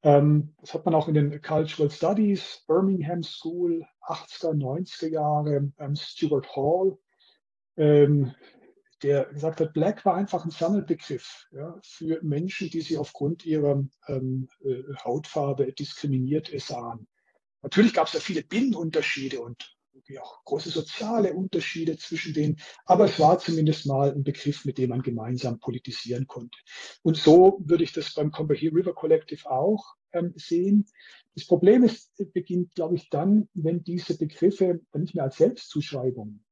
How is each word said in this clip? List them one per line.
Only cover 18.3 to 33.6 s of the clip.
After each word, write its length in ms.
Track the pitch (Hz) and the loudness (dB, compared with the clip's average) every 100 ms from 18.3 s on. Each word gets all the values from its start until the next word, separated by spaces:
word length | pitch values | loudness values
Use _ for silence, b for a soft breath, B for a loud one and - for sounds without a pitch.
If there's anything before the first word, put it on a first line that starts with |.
| 160 | -6
Binnenunterschiede 1000 | - 202 269 190 165 156 - - 135 131 | -2 -2 0 0 -2 -2 -2 -4 -6 -8
und 340 | 120 120 - _ _ | -10 -14 -18 _ _
irgendwie 260 | 135 _ 135 | _ _ -18
auch 240 | - - - | -18 -20 -6
große 240 | 143 160 | -6 -4
soziale 640 | 160 156 - 220 226 190 | -8 -8 -8 -4 0 0
Unterschiede 640 | 185 190 180 - 165 165 160 | -2 -4 -4 -4 -4 -4 -4
zwischen 360 | - 160 170 | -8 -8 -6
denen, 240 | 147 151 151 B B - | -2 -2 -2 B B 0
aber 200 | 185 208 | 4 4
es 140 | - | 6
war 200 | 156 180 | 4 4
zumindest 460 | - 160 156 147 139 | 2 2 2 0 -2
mal 240 | 135 139 | 0 0
ein 100 | 143 | 0
Begriff, 420 | 139 139 147 143 143 | -4 -4 -6 -4 -6
mit 120 | 131 | -2
dem 120 | 127 | -2
man 100 | 127 | -2
gemeinsam 580 | 131 117 110 127 131 117 | -4 -6 -6 -4 -4 -6
politisieren 680 | - 120 - 113 113 120 131 | -6 -8 -10 -12 -8 -6 -6
konnte. 300 | - 120 - _ B B B | -8 -16 -20 _ B B B
Und 160 | 165 156 | 0 4
so 420 | - 170 185 196 151 | 8 10 10 6 0
würde 180 | 170 | 2
ich 80 | 170 | 2
das 200 | - 147 | -4 -8
beim 180 | - 151 | -4 -4
Combahee 380 | 151 156 143 160 | -2 -2 0 0
River 240 | 156 180 | 0 -2
Collective 560 | - 160 160 - 143 - | -4 0 0 0 -14 -6
auch, 460 | 127 165 214 - _ _ | -2 0 -2 -6 _ _
ähm, 200 | 175 175 165 | -6 -6 -8
sehen. 500 | - 170 190 208 202 B B B _ - | -4 -2 4 2 2 B B B _ -18
Das 100 | - | 0
Problem 360 | 170 180 247 | 6 8 8
ist, 280 | 240 233 _ _ 196 | 6 2 _ _ -6
beginnt, 420 | 185 180 180 175 - | -6 -4 -2 -2 -4
glaub 180 | 160 | -2
ich, 160 | 175 - | -2 -2
dann, 400 | 147 180 214 208 | -2 4 4 2
wenn 300 | 190 | -4